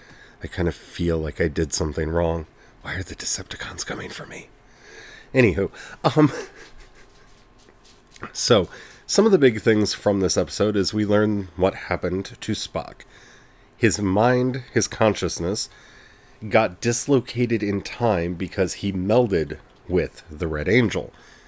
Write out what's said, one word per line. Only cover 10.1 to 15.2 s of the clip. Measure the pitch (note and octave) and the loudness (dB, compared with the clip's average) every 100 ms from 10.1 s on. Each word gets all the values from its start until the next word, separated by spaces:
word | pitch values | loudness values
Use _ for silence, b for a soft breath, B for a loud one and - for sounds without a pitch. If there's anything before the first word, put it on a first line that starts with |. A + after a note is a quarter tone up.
| G2+ | 2
this | F#2 G2+ | 2 0
episode | F2 - G#2 G#2 | -2 0 0 2
is | F#2 | 0
we | G#2+ G#2 | 0 2
learn | G#2 G#2+ G#2 F#2+ - | 4 4 0 -4 0
what | F#2 - | 0 0
happened | - F2 F2+ F2+ G2 - | -6 -4 -2 -4 -6 -10
to | - | -6
Spock. | G#2+ - - - - - b b b b b b _ | -6 -4 -8 -8 -16 -20 b b b b b b _
His | A2+ - | 0 2
mind, | G2+ F#2+ A#2 B2+ B2+ B2 B2 | 0 2 4 4 0 -4 -4
his | - G#2 | -2 -2
consciousness, | - A2 G2+ | 2 2 2